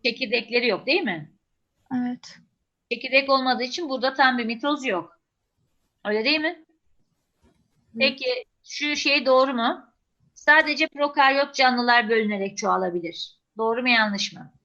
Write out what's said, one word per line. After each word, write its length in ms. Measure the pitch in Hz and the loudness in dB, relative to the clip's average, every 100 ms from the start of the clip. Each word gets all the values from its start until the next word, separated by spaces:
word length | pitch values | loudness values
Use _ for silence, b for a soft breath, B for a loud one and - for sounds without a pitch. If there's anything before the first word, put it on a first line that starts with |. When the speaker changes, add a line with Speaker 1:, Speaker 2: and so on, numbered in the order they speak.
Speaker 1:
Çekirdekleri 600 | 254 - 247 233 - 240 240 | -2 -4 -4 -4 -2 -2 0
yok 200 | 185 247 | -2 0
değil 160 | 349 | 0
mi? 300 | 262 165 151 _ _ _ _ _ _ 254 | 0 -6 -10 _ _ _ _ _ _ -6
Speaker 2:
Evet. 400 | 247 247 - - _ _ _ _ _ | -4 -8 -14 -20 _ _ _ _ _
Speaker 1:
Çekirdek 380 | 233 254 269 277 | -8 0 0 2
olmadığı 320 | 269 262 233 | 2 2 -2
için 260 | 247 302 320 | -2 -6 -6
burada 260 | 262 262 | -2 -2
tam 240 | 269 262 247 | 2 2 2
bir 60 | |
mitoz 400 | 226 226 285 294 254 | -4 -4 -4 -2 -2
yok. 340 | 185 160 _ _ _ _ _ _ _ _ _ | -4 -6 _ _ _ _ _ _ _ _ _
Öyle 200 | 208 214 | -4 -2
değil 160 | 233 311 | 0 0
mi? 240 | 311 339 _ _ _ _ _ _ _ _ | -2 -6 _ _ _ _ _ _ _ _
Speaker 2:
Hı. 60 | _ _ _ _ _ 226 | _ _ _ _ _ -2
Speaker 1:
Peki 460 | 269 269 262 247 - _ | -2 0 -6 -6 -8 _
şu 320 | - - 294 294 | -16 -6 -4 -2
şey 300 | 294 285 254 | 0 0 4
doğru 280 | 262 269 | 4 4
mu? 400 | 240 233 - - _ _ _ _ | 0 -2 -2 -12 _ _ _ _
Sadece 540 | - - 302 302 294 311 | -4 4 4 4 -2 -2
prokaryot 680 | 285 285 285 269 277 285 | -2 -2 2 4 4 0
canlılar 540 | 277 262 247 240 240 220 | 2 2 2 4 4 4
bölünerek 500 | 226 214 208 196 202 | 0 0 -2 -6 -4
çoğalabilir. 840 | 202 185 185 175 170 - - _ _ 214 | -2 0 0 -4 -8 -12 -16 _ _ -4
Doğru 240 | 226 233 | -2 -2
mu 60 | 247 | 2
yanlış 440 | 233 214 196 - | 2 2 -2 -6
mı? 200 | 151 - _ | -10 -20 _